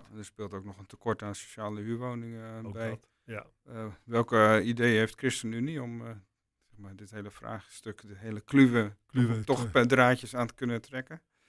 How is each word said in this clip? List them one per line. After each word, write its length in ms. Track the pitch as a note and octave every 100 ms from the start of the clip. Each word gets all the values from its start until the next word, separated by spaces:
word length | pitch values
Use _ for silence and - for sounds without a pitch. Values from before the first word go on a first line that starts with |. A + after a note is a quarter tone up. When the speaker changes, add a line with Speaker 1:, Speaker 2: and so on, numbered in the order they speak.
| -
Speaker 1:
Ja, 40 | G#2+
er 60 |
speelt 280 | G#2 - G2+
ook 100 | G2
nog 140 | G2+ F#2+
een 80 | F#2+
tekort 360 | - A2+ G#2+
aan 120 | G#2
sociale 460 | G2+ - - G#2+ G#2+
huurwoningen, 800 | G#2+ A#2 B2 A#2+ A#2 A2+ A2+ A2+
eh, 60 | G#2+
Speaker 2:
Ook 60 |
Speaker 1:
bij. 160 | G#2+ A2+
Speaker 2:
dat, 200 | A2 _ _
ja. 220 | - G#2+ - _
Speaker 1:
Eh, 220 | - A#2 A2 F#2+
welke 560 | - A#2 A2+ A2+ G#2+ A2
ideeën 340 | G#2 A#2 A#2+ A2
heeft 200 | A2 -
ChristenUnie 640 | C3 - A2+ A#2 C#3 D#3
om, 180 | A#2+ A#2
eh, 60 | A#2 G#2 F#2+ _ _ _ _
zeg 100 | G#2
maar, 180 | G2 F#2+
dit 140 | G2
hele 200 | G#2+ G2+
vraagstuk, 720 | - A2+ A2 - - A2 - G#2+
de 60 | G2
hele 240 | A2+ G#2
kluwe, 560 | - C#3 C3 A#2+ G#2 G#2 _
Speaker 2:
Kluwe, 380 | B2+ A#2+ A2+
Speaker 1:
toch 200 | G#2+ B2
Speaker 2:
eh. 60 | A#2+
Speaker 1:
per 160 | B2+ A#2+
draadjes 460 | C3 B2 B2+ A#2 B2
aan 100 | A2+
te 80 |
kunnen 260 | - B2 A#2
trekken? 420 | - C3 B2+ D#3 _ _